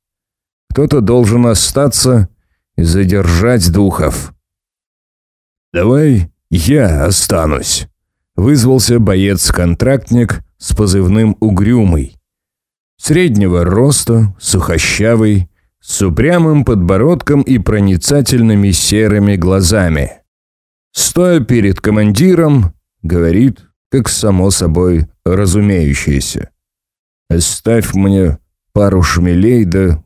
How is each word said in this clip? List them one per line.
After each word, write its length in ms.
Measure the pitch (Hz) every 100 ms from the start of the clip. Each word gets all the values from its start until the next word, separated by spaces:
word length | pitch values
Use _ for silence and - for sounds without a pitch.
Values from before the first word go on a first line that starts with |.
| _ _ _ _ _ _ -
«Кто-то 300 | - 147 143
должен 460 | 104 123 113 117 120
остаться 840 | 104 - - 143 - 127 123 95 _ _ _ _ -
и 80 |
задержать 880 | 82 90 95 98 87 85 113 123 85
духов». 640 | 87 101 - 80 - - - _ _ _ _ _ _ _ _ _ _ _ _ _
«Давай 560 | 87 98 135 156 113 85 _ -
я 560 | 87 104 147 110 76 78
останусь», — 840 | 98 - 90 78 69 - - - _ _ _ _ -
вызвался 640 | 104 147 117 131 - 120
боец-контрактник 1400 | 104 95 98 95 - - 87 85 127 135 - 120 117 - - _
с 180 | - -
позывным 600 | 107 98 90 104 110 101
«Угрюмый». 800 | 110 92 101 123 101 76 64 - _ _ _ _ _ _ _ _
Среднего 680 | - 160 180 104 98 87
роста, 720 | 87 98 135 127 - 113 110 -
сухощавый, 1120 | - 95 85 82 - - 107 117 110 101 90 _ _ _
с 220 | - -
упрямым 640 | 98 82 131 175 160 151 127
подбородком 760 | 107 87 95 131 175 - 143
и 160 | 135 127
проницательными 1120 | - 104 98 90 - 143 123 127 113 104 101
серыми 680 | 87 - 104 107 104 101 101
глазами. 840 | 87 95 90 107 90 78 67 - _ _ _ _ _ _ _
Стоя 480 | - - 170 180 170
перед 400 | 113 120 101 92
командиром, 960 | 107 107 104 104 180 175 160 143 87 - _ _
говорит, 600 | 80 87 82 90 131 - _ _ _
как 200 | 135 117
само 420 | - 107 95 95
собой 560 | 95 87 80 90 85 78 _
разумеющееся: 1300 | - 92 101 95 104 95 73 69 - 69 65 - - _ _ _ _ _ _ _ -
«Оставь 640 | 85 - - - 117 98
мне 460 | 95 98 98 90 73 _ _ _
пару 280 | - 101 92
шмелей 640 | 85 85 87 87 104 123
да 400 | 98 90 92 78